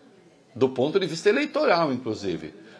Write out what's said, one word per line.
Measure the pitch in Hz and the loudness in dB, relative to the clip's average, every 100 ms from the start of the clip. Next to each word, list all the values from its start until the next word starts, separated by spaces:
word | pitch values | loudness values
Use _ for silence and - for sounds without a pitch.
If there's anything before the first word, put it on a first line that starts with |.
| - - - _ _ | -20 -20 -20 _ _
do | 113 131 | 0 0
ponto | 127 143 196 | 2 0 0
de | 185 | -2
vista | 165 208 | 0 2
eleitoral, | 254 294 285 285 175 160 | 2 2 0 2 4 2
inclusive. | 127 117 98 95 80 76 - - - | -2 -4 -6 -4 -6 -8 -16 -20 -12